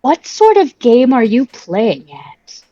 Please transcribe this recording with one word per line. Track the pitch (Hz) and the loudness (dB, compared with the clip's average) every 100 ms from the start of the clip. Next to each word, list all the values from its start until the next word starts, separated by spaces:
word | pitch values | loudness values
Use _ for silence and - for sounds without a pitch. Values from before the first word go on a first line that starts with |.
What | 254 330 - | -2 -4 -6
sort | - 440 415 | 0 2 2
of | 302 _ | 0 _
game | 240 240 254 | 0 2 2
are | 254 | 0
you | 226 233 269 | 0 -2 -4
playing | - - 185 226 139 143 | -10 -10 -4 -4 -6 -12
at? | 139 139 - _ - _ | -20 -20 -20 _ -20 _